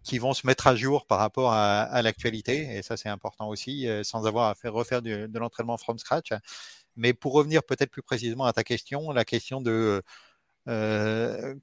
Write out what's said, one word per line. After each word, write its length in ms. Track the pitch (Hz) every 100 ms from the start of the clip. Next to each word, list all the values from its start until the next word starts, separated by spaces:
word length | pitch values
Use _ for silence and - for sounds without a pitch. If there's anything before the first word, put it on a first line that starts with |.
qui 140 | - 127
vont 140 | 127
se 120 | 135 127
mettre 220 | 131 139
à 80 | 123
jour 300 | 131 139 -
par 140 | 98
rapport 340 | 107 - 127
à, 280 | 110 104 104
à 200 | 110 123
l'actualité, 760 | 113 - 120 110 104 139 147 101
et 40 |
ça 140 | - 117
c'est 140 | 107
important 400 | 101 101 - 107
aussi, 360 | 107 - 143 123
euh, 160 | 107
sans 220 | 104 117 110
avoir 240 | 110 113
à 60 | 101
faire, 160 | 117
refaire 300 | 107 117 127
du, 260 | 117 104 110
de 120 | 110
l'entraînement 380 | 117 - 117 117
from 200 | - 117
scratch. 340 | - 151 - 107 - - - - _ -
Mais 180 | 120
pour 200 | 123 143
revenir 300 | 143 147 156
peut-être 280 | - 131 139
plus 100 | -
précisément 440 | - 123 117 120 131
à 80 |
ta 100 | 117
question, 480 | 113 120 - 139 156
la 120 | 131
question 380 | 110 117 - 131
de, 400 | 120 113 110 101 - - - _ _ _ -
euh, 880 | 113 110 107 107 110 117 110 131 139